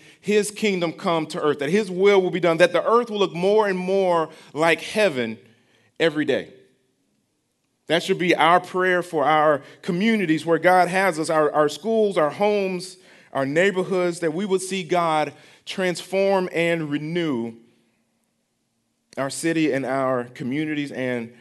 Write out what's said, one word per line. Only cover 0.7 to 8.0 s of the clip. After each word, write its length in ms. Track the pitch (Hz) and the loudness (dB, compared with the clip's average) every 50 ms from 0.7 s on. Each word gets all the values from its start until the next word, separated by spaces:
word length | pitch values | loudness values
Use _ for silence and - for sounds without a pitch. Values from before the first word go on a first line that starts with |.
| 190 180 175 165 | 0 0 -2 -2
come 320 | - - - 185 165 160 156 156 | -4 -4 -2 -2 0 0 -2 -4
to 120 | - - | -6 -2
earth, 200 | 147 147 139 - | -2 -2 0 0
that 100 | 139 147 | -2 0
his 200 | 185 214 220 180 | 0 0 0 -2
will 300 | 180 180 196 202 202 190 | -2 2 4 4 6 4
will 100 | 185 175 | 4 2
be 100 | 165 175 | 0 0
done, 180 | 165 170 165 160 | 0 2 4 6
that 160 | 180 170 170 | 4 4 4
the 120 | 165 160 | 2 2
earth 220 | 196 220 240 240 220 | 2 2 2 2 0
will 120 | 208 202 | -2 -2
look 120 | 190 - | -2 -2
more 340 | 151 170 180 196 208 220 214 | -2 -2 -2 2 2 2 2
and 120 | 202 185 185 | 0 -2 -4
more 500 | 185 185 196 196 190 180 170 165 156 156 - - - - | -2 -2 0 0 2 2 0 0 -2 -4 -8 -14 -20 -10
like 300 | - 143 165 170 160 156 | -4 0 2 2 2 0
heaven 560 | - - - 214 214 180 143 127 117 113 110 - - _ _ _ _ _ _ _ _ _ _ - | -2 -4 -2 0 0 0 0 -2 -4 -6 -8 -12 -16 _ _ _ _ _ _ _ _ _ _ -2
every 280 | 156 165 147 151 147 | -2 0 0 0 -2
day. 260 | 147 123 98 82 - - - _ _ _ _ _ _ _ _ _ _ _ _ _ _ _ _ _ _ _ _ _ _ _ _ _ | 0 -2 -2 -4 -8 -14 -20 _ _ _ _ _ _ _ _ _ _ _ _ _ _ _ _ _ _ _ _ _ _ _ _ _
That 160 | - 156 170 | -2 -2 0